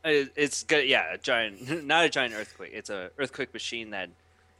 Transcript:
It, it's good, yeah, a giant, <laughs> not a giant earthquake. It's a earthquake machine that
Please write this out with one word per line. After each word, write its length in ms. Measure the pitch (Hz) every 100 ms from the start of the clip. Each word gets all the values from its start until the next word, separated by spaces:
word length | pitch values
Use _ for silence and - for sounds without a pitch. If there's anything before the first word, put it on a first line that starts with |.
It, 280 | 160 147 135 -
it's 280 | 143 -
good, 240 | - 151 135
yeah, 260 | 123 82
a 40 | 92
giant, 680 | - 120 110 98 127 165 143
<laughs> 0 |
not 200 | 160 165
a 40 |
giant 240 | 139 123
earthquake. 380 | 110 104 - 90
It's 160 | 110 -
a 220 | 101 90 -
earthquake 340 | 135 - 131
machine 380 | 110 - 117 110
that 180 | 101 90 87 _ _ _ _